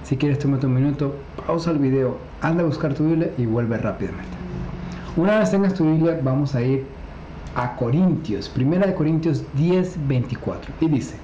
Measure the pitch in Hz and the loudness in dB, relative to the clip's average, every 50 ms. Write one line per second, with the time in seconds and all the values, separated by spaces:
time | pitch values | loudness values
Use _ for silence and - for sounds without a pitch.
0 | - - 139 127 147 147 135 127 143 139 139 127 139 131 127 127 135 147 139 139 | -2 -2 -2 0 2 2 2 2 2 2 2 2 2 2 4 4 4 2 2 0
1 | 147 139 - - - - - - - - 165 170 165 170 165 147 139 131 135 135 | -2 -2 -4 -6 -12 -12 -12 -8 -4 -2 -2 0 0 0 2 2 2 4 4 2
2 | 131 120 - - - - - - - 160 165 175 170 156 135 - - 147 135 - | 2 0 -2 -4 -10 -14 -10 -4 -2 0 2 2 2 0 0 0 -2 -2 0 2
3 | 151 156 165 165 170 - - 131 120 110 110 120 117 113 113 107 - 107 92 - | 2 2 2 2 0 0 0 -2 0 0 2 0 0 0 0 0 -2 -2 -2 -2
4 | 104 90 90 90 - - - - - - - - - - - - - - - - | -6 -6 -6 -8 -10 -10 -10 -10 -10 -8 -8 -8 -8 -8 -8 -8 -8 -10 -10 -10
5 | - - - 165 170 196 214 220 202 180 196 196 196 190 185 - 165 156 160 160 | -10 -4 0 2 2 4 4 4 4 4 4 4 4 2 2 4 2 4 4 4
6 | 160 165 160 143 131 131 131 143 147 135 131 123 120 131 135 135 131 - - - | 4 2 2 2 0 0 2 2 0 0 0 0 2 2 2 0 -2 -6 -12 -14
7 | - - - - - - - - - - - 123 123 123 - - 123 117 127 165 | -14 -14 -14 -14 -14 -14 -14 -14 -12 -8 -4 -4 -4 -4 -4 -2 0 0 2 4
8 | 185 180 151 120 - - 104 92 - - - 117 123 139 170 185 202 190 - - | 4 2 2 0 -2 -4 -4 -4 -4 -4 -2 0 2 2 2 2 2 2 2 0
9 | 151 156 165 156 156 170 143 127 - - - 135 156 175 180 185 180 180 - 165 | 0 2 2 2 2 2 0 0 -2 -4 -2 0 2 4 4 2 2 0 -4 -4
10 | 143 135 135 123 117 - - - - 98 - - - - - - 160 160 151 123 | -2 0 0 0 0 -2 -4 -4 -4 -6 -6 -6 -10 -12 -2 0 2 2 2 2
11 | - - - - | 0 -4 -10 -14